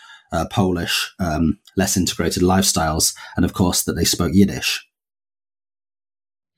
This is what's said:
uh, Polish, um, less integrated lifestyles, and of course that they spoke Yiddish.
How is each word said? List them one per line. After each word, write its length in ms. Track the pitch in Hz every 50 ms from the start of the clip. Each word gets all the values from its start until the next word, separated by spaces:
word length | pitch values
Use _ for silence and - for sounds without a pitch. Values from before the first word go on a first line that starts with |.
| - - - - _ - -
uh, 140 | 82 82 -
Polish, 640 | - 110 98 92 87 87 85 - - - - - - -
um, 400 | 95 85 76 76 82 78 - - _ - -
less 200 | 95 95 - -
integrated 460 | 98 87 - - - 85 82 - 92 87
lifestyles, 720 | 90 92 95 98 - - 87 80 78 78 80 - - - - - - -
and 80 | - 85
of 80 | 85 -
course 320 | - 95 87 - - -
that 100 | - 78
they 100 | 82 87
spoke 280 | - - - 87 82 80
Yiddish. 500 | 98 101 98 - - - - - - - _ _ _ _ _ _ _ _ _ _ _ _ _ _ _ _ _ _ _ _ _ _ _ _ _ _ _ _ _ _ _ _ _ _